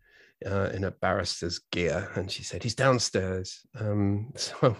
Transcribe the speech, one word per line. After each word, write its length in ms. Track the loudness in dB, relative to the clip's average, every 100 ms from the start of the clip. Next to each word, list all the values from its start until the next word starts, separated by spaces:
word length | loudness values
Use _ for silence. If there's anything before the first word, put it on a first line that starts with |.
| _ -20 -20 -10
uh, 260 | -2 0 0
in 100 | 0
a 60 | -4
barrister's 720 | 0 2 2 0 -2 -4 -6 -4
gear, 400 | 0 2 0 -2 -4
and 140 | -4
she 120 | -6
said, 200 | -8 -6
"He's 100 | -4
downstairs." 840 | 2 4 4 2 0 0 -2 -6 -12 _ -6
Um, 540 | 0 2 4 2 -2
<laughs> 40 | -6
so 180 | -6 2
I 120 | 2